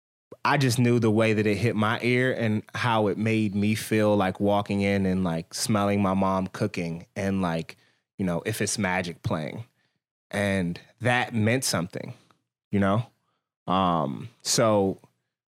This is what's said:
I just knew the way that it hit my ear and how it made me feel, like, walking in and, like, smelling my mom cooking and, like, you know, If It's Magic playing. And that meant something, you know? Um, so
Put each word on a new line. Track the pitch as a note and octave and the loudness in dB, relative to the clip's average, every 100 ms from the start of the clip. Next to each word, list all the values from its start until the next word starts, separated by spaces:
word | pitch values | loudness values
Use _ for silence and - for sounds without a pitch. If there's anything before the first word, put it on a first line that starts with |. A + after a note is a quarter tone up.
| _ _ _ - A#2 | _ _ _ -6 0
I | C#3+ | 2
just | C3 A#2 | 2 4
knew | A#2+ A#2+ | 4 4
the | A2+ | 4
way | G#2+ A2 | 4 4
that | G#2+ G#2+ | 2 2
it | F#2+ | 2
hit | A#2+ G2 | 0 0
my | G#2+ A#2 | 0 0
ear | A#2 B2 B2+ | 0 0 0
and | F#2+ A2+ G#2+ - | 0 -2 -2 -4
how | - B2 A2+ G#2 | -4 0 2 2
it | F2+ | 0
made | A2+ A2 G#2+ | 0 0 0
me | G2+ G#2 G#2+ | 0 0 0
feel, | - A2 G#2+ G#2 | 0 2 4 2
like, | F#2+ - | 0 0
walking | G2+ G2+ G#2 G2+ | 0 0 0 -2
in | G2 G2+ F#2+ | 0 0 0
and, | F#2 F2+ | 0 0
like, | E2 - | -4 -6
smelling | - - G#2 G2+ G2+ | -6 0 2 2 2
my | F#2+ | 2
mom | F#2+ F#2+ F#2+ F#2 | 2 2 0 -2
cooking | - G#2 - E2+ E2+ - - | -4 -4 -4 -6 -8 -10 -6
and, | G2 G2 | -2 -2
like, | F2+ E2 E2 - _ _ _ - | -2 -4 -6 -14 _ _ _ -6
you | F#2 | -4
know, | E2+ G#2+ | -2 -4
If | G#2+ | -4
It's | G#2 - | -4 -2
Magic | F#2+ F#2 F2 E2 | -2 -2 -4 -8
playing. | - F2 D2 - - _ _ _ _ _ _ | -6 -4 -6 -10 -14 _ _ _ _ _ _
And | G2+ G2+ G2 F2 E2+ - _ | -4 0 0 -2 -6 -12 _
that | A#2+ B2 A#2+ A#2 | 0 0 0 0
meant | G#2+ C3 - | 0 0 0
something, | F#2 F2 - - - _ _ _ _ _ | -2 -4 -8 -12 -16 _ _ _ _ _
you | G2+ | 0
know? | G2 G#2 A#2 _ _ _ _ _ - | 2 0 -2 _ _ _ _ _ -2
Um, | F#2 F#2 E2+ C2+ A#1 A2+ - | 0 2 2 -2 -4 -12 -12
so | - - A2+ G#2 G2 F2+ - _ _ _ | -2 2 4 4 2 -2 -12 _ _ _